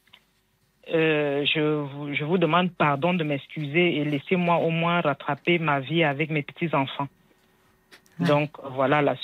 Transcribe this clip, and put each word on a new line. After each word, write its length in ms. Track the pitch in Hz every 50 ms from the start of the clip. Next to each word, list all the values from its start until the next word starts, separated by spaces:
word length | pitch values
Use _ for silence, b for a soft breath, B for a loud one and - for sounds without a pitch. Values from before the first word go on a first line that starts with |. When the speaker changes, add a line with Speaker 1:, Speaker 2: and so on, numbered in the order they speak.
| _ _ - _ _ _ _ _ _ _ _ _ _ _ _ _ _ - 165
Speaker 1:
euh, 500 | 160 160 160 151 151 147 143 139 143 147 -
je 300 | - 156 151 151 151 147
vous, 320 | 143 135 139 143 147 143 143
je 100 | 143 151
vous 140 | 151 185
demande 320 | 185 170 151 165 175 185 180
pardon 460 | - - 165 147 139 139 165 175 185
de 80 | 175 151
m'excuser 760 | 151 143 139 - - - 160 151 139 147 175 175 170 -
et 80 | 151 147
laissez-moi 520 | 151 147 139 - - 190 180 175 170 170
au 120 | 156 147 165
moins 320 | 165 165 165 170 175 175
rattraper 560 | 160 147 135 - - 147 143 - - 175 175
ma 220 | 165 160 151 143 139
vie 240 | 131 123 165 170 160
avec 260 | 143 135 143 160 147
mes 140 | 156 147 135
petits-enfants. 640 | - - - 175 156 156 143 139 - - - 139 - - _ _ _ _ _ _ _ _ _ _ _ _ _ _ _ - - _ _ _ -
Speaker 2:
Ouais. 80 | -
Speaker 1:
Donc 240 | 143 147 147 151 143 - - 131 139 127
voilà, 260 | 135 131 131 147 151
la 160 | 143 131 127 -